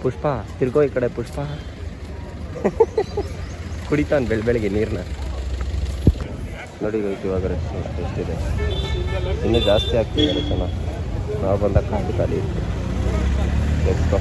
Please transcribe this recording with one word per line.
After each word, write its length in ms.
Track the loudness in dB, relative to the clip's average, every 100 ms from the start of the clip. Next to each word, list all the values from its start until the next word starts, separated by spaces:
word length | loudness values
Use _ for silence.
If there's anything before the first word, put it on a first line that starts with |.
ಪುಷ್ಪ 220 | -2 0 -2 -2 -4 -2
ತಿರ್ಗೋ 220 | 2 4 4
ಈ 20 | 2
ಕಡೆ, 140 | -2 -2
ಪುಷ್ಪ 180 | -6 -6 -6 -6 -10 -10 -10 -10 -10 -10 -10 -10 -10 -2
<laughs> 1300 | -2 2 0 2 -4 -4 -6 -6 -10 -8 -8 -8 -2
ಕುಡಿತಾನೆ 360 | -2 2 2 2
ಬೆಳ 100 | 0 2
ಬೆಳಗ್ಗೆ 220 | 2 2 0
ನೀರನ್ನ. 240 | 0 -2 -4 -6 -6 -4 -4 -4 -2 -2 -2 2 4 4 -2 -6 -8 -8 -10 -6
ನೋಡಿ 160 | -2 0 -2
ಗೈಸ್, 180 | -2 0
ಇವಾಗ 160 | 0 0
ರಶ್ 180 | -2 -4 -4 -4 -4
ಎಷ್ಟಿದೆ, 320 | -4 -4 -2 -2 0 0 0 0 0 0 0 -2 0 0 4
ಇನ್ನೂ 160 | 4 6
ಜಾಸ್ತಿ 240 | 4 4 2
ಆಗ್ತಿದ್ದಾರೆ 420 | 2 2 2 2 0
ಜನ. 120 | 0 0 -2 -4 -4 -4 -4 -2 -2
ನಾವು 140 | 2 2 4
ಬಂದಾಗ 200 | 4 2
ಖಾಲಿ 220 | 0 0 2
ಖಾಲಿ 160 | 2 2
ಇತ್ತು. 180 | 0 -2 -2 -2 -2 0 2 2 4 4 4 4 4 4 4
Let's 180 | 4 4
go. 60 | 4